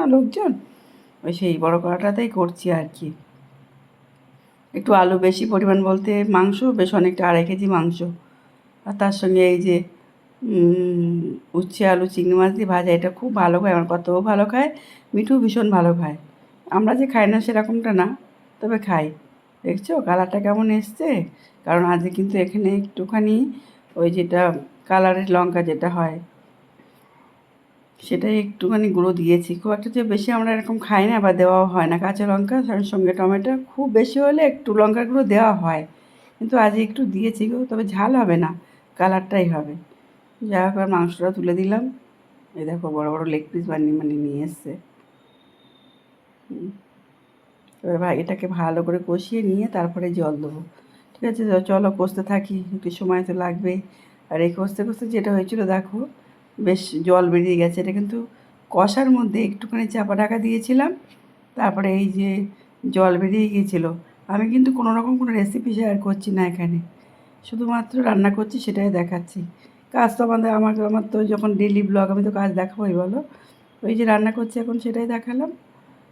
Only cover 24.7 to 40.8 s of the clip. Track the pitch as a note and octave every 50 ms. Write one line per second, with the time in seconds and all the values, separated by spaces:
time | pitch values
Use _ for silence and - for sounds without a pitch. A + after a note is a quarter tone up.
24.7 | - _ _ - F#3+ F#3+ F#3+ F#3 F#3 F#3 G3 F#3+ F3+ F3 F3 F3+ E3+ F3 E3+ E3+
25.7 | D#3 D#3 E3+ F3 F3 F3 E3 D#3+ D#3+ E3 F3 - _ _ _ _ _ _ _ _
26.7 | _ _ _ _ _ _ _ _ _ _ _ _ _ _ _ _ _ _ _ _
27.7 | _ _ _ _ _ _ - - A3 E3+ F3 G#3+ G#3+ G#3+ G3+ G3+ G#3 - F3+ F#3
28.7 | A3 G#3+ G#3+ G#3 F3+ F3+ F3 F#3 F#3 F3 E3 E3+ F3 F3 F3 F3 F3 F3 - A3
29.7 | G#3 G#3 G#3 A#3 - B3+ A#3 A3 G3+ G#3 G#3 - A#3+ A3+ A3 A3+ A3+ A3 G#3+ -
30.7 | A3+ A3 - - G#3+ G3 G3 G#3+ A#3 A3 G3 F#3+ F3+ F3+ F#3 F3+ F#3 F#3 F#3+ F#3
31.7 | F3+ F#3 E3 E3 E3+ E3+ F#3 F#3+ G3+ G3+ G#3 G3+ G3 G3 G3+ G3+ B3+ C4 B3+ A3
32.7 | A3 G3 - G3 - G3 F#3 F3+ F#3 F#3+ F#3+ F#3 G3 G3 G3 C4 C4 C4 C4 -
33.7 | - - C#4 C#4 G#3 A3 A3+ C4 C4+ C4+ C#4+ C#4+ D4 D4+ D#4+ D4 C#4 - - -
34.7 | G#3 G#3+ G#3+ G#3+ G#3+ A#3+ A#3+ A3+ B3+ C4+ C4+ G3 G3+ G#3 A3+ A3 G#3 F3+ F3 E3
35.7 | D#3+ D#3 D#3 - - _ _ _ _ _ _ - _ _ A3 A3 C4 B3 A3 G#3
36.7 | G#3 A3 A3 G#3+ A3 C4+ C4+ G3+ F#3 F#3+ G#3+ A3+ A3 - G#3+ A3 A#3+ B3 B3+ B3+
37.7 | A3 A3 A3+ G3+ F#3+ F#3+ G3+ A3+ C4 C4 A#3 F#3 E3+ E3+ E3+ D#3 F3 - - _
38.7 | _ _ _ _ _ - F3+ F#3+ F#3+ F#3+ F#3+ F#3+ G3+ G3 F3+ E3+ E3 D3+ D3+ D3
39.7 | D3 E3+ F3 - - _ _ _ _ _ _ _ _ _ A#3 G#3+ G3 F#3 F#3 F#3+
40.7 | G3 G#3